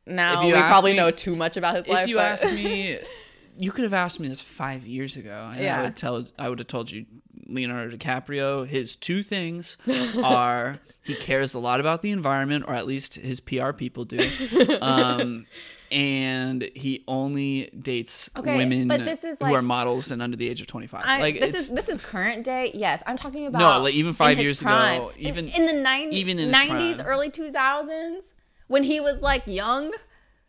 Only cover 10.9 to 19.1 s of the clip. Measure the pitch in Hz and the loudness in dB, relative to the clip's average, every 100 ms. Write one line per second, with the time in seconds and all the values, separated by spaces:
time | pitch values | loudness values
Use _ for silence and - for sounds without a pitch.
10.9 | _ - 139 - 135 135 127 120 127 151 | _ -8 -8 0 0 0 -2 0 2 2
11.9 | 165 208 196 143 139 135 147 - 120 117 | 0 -2 -2 0 0 0 -2 -2 -4 -2
12.9 | 135 131 - 131 123 - 127 131 135 127 | -4 -6 -8 -6 -8 -4 -2 -2 -4 -8
13.9 | 120 117 120 - 269 254 226 240 262 135 | -8 -4 -2 0 -2 0 4 6 4 4
14.9 | 131 123 123 123 113 110 - - - - | 4 4 2 -2 -6 -12 -20 -20 -20 -4
15.9 | 143 143 135 131 131 131 127 113 131 135 | 0 0 0 0 0 -2 -2 -6 -6 -4
16.9 | 127 - 131 139 143 139 135 - - 139 | -4 -4 -4 -2 -2 -2 -4 -6 -10 -6
17.9 | 120 113 - - - 302 262 262 254 254 | -4 -4 -10 -10 -6 -2 2 2 2 2
18.9 | 294 - | 0 0